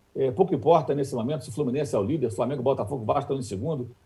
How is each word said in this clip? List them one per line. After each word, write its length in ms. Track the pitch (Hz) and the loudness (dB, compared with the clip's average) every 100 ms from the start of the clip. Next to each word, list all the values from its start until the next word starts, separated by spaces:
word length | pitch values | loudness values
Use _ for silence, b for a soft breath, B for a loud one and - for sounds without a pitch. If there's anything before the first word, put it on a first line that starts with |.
| _ | _
É, 160 | - 135 | -2 0
pouco 240 | - 185 | 2 2
importa 400 | 147 120 165 156 | 2 6 6 6
nesse 200 | 147 139 | -2 0
momento 300 | 127 113 151 | -2 -2 -4
se 60 | - | -6
o 20 | |
Fluminense 420 | 120 139 131 143 | -4 -2 0 0
é 40 | 123 | 0
o 40 | |
líder, 280 | 101 156 120 | 0 0 0
Flamengo, 320 | 107 123 143 | 0 -2 0
Botafogo, 420 | 123 131 107 139 | 0 0 -2 -4
Vasco 180 | 110 139 | 0 -2
estão 160 | 123 135 | 0 -4
em 40 | |
segundo. 480 | 107 95 139 151 123 - | -4 -6 -4 -4 -6 -12